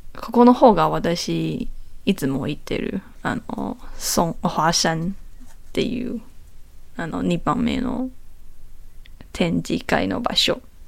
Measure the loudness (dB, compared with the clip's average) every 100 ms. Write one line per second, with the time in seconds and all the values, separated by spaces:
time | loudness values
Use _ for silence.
0 | -10 -10 2 8 10 10 10 8 4 2
1 | 0 0 0 0 0 -2 -4 -4 -8 -8
2 | -6 -2 -2 -2 -2 -6 -4 -4 -2 -6
3 | -8 -8 -6 -4 -6 -6 -6 -8 -10 -6
4 | -2 0 0 0 -2 2 2 4 2 0
5 | -2 -6 -10 -12 -14 -14 -6 -2 0 -2
6 | -4 -6 -10 -16 -16 -16 -16 -16 -12 -8
7 | -4 -2 0 0 0 0 0 0 -2 -2
8 | -4 -8 -12 -12 -10 -10 -10 -10 -12 -12
9 | -14 -16 -6 0 2 2 0 -2 0 0
10 | 2 0 0 2 2 0 -4 -18